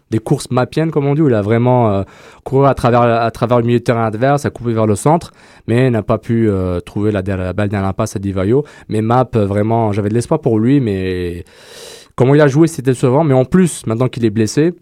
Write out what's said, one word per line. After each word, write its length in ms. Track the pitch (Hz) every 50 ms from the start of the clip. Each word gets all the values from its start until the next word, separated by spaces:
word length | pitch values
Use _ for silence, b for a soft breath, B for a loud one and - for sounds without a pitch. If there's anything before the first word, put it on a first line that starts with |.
| B -
des 80 | 113 110
courses 320 | - - 147 131 - -
mappiennes, 400 | 123 123 127 123 - 156 160 165
comme 140 | 151 147 139
on 100 | 143 143
dit, 60 | 147
où 80 | 165 139
il 40 | 117
a 80 | 107
vraiment, 480 | 101 104 117 117 120 123 127 123 120 107 98
euh, 100 | 98 95 B B B B B B B -
couru 240 | - 131 135 139
à 60 | 139 123
travers, 300 | - - 120 117 120 120
à 280 | 120 117 117 117 113
travers 280 | - - 120 110 123 123
le 40 | 117
milieu 160 | 120 120 117
de 40 | 117
terrain 200 | - 120 113 113
adverse, 380 | 110 107 107 123 139 143 139 -
a 60 | 107
coupé 240 | - - 120 120 113
vers 140 | 110 110
le 80 | 107 104
centre, 360 | - - 143 160 175 - - B B B B B B B
mais 220 | - 113 123 131 131
n'a 140 | 117 107 98
pas 140 | - 117
pu, 320 | 104 - - 117 117 113 107
euh, 320 | 101 92 92 92 90 87
trouver 320 | - - - 104 101 107 104
la, 80 | 98
la 320 | 95 104 98 92 92 90 90
balle 160 | 101 104 101
dans 120 | 104 101
la 120 | 95 95 92
passe 240 | - 110 107 -
à 20 | 104
Di 140 | 98 98 95
Vaio. 320 | 95 92 101 120 143 147 B B B B -
Mais 120 | 104 107
Map, 280 | 110 110 120 127 127 - -
euh, 80 | 113 101
vraiment, 480 | 98 101 104 104 110 113 117 113 107 98
j'avais 160 | 110 101 104
de 40 | 107
l'espoir 280 | 120 120 - 165 156
pour 180 | - 127 113 107
lui, 220 | 110 123 139 147
mais 640 | 127 110 98 95 92 92 92 90 90 87 85 87 B B B B B B B B B B B B B B _
comment 200 | - 127 131 143
il 60 | 147
a 60 | 151
joué, 200 | 143 123 151 165
c'était 240 | 156 - - 120 135
décevant. 320 | 127 - - 127 123 147 165
Mais 100 | 151 131
en 120 | 131 131
plus, 400 | - - 185 190 160 - - -
maintenant 200 | 113 110 113 127
qu'il 160 | 127 - 120 117
est 40 | 110
blessé, 440 | 101 113 110 107 - 143 151 175 170 -